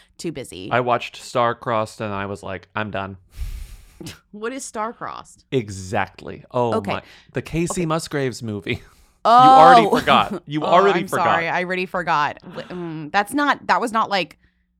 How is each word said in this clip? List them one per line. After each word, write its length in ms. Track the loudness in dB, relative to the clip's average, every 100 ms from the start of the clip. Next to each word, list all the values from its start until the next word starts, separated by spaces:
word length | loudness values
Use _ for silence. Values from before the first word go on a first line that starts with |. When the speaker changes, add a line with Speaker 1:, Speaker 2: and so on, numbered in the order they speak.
| _ -14
Speaker 1:
too 120 | -10
busy. 380 | -10 -12 -14 -4
Speaker 2:
I 100 | -2
watched 340 | 2 0 -2 -16
Star-Crossed, 840 | -6 0 0 -2 -4 -2 -4 -6
and 140 | -8
I 140 | -6 -8
was 160 | -8
like, 240 | -10 -12 -10 -6
"I'm 160 | -6
done." 260 | -6 -8 -12 _ -12 -10 -10 -14 -20 -20 -20
Speaker 1:
<laughs> 80 | -18 -18 _
What 200 | -12 -10
is 120 | -10 -10
Star-Crossed? 800 | -8 -8 -8 -12 -12 -16 -20 _
Speaker 2:
Exactly. 920 | -4 -4 -8 -6 -4 -4 -8 -16 -16 -6
Oh 240 | -2 0 -2
Speaker 1:
Okay. 180 | -4
Speaker 2:
my, 80 | -6 -8 -20 _
the 80 | -10
Casey 400 | -6 -4 -2 -2
Speaker 1:
Okay. 40 | -2
Speaker 2:
Musgraves 560 | -4 -4 -4 -4 -4
movie. 380 | -8 -6 -4 -6 -8
<laughs> 40 | _ _ _
Speaker 1:
Oh. 200 | 4 8
Speaker 2:
You 60 | 10
already 480 | 10 10 10 6 2
forgot. 420 | 4 4 4 -2 -6
You 140 | -4
Speaker 1:
<laughs> 20 |
Oh, 20 | 0
Speaker 2:
already 340 | 4 4 2
Speaker 1:
I'm 60 | 0
Speaker 2:
forgot. 180 | 0 2
Speaker 1:
sorry. 220 | 0 0
I 160 | -4
already 220 | -4 -4 -4
forgot. 540 | -4 -2 0 0 -4
Wh-, 240 | -14 -14 -12
mm, 420 | -10 -10 -10 -4
that's 240 | -2 -2 0
not, 320 | 0 0 0
that 120 | 0
was 120 | 0
not 180 | -2 -2
like, 300 | -2 -4 -8 _ _ _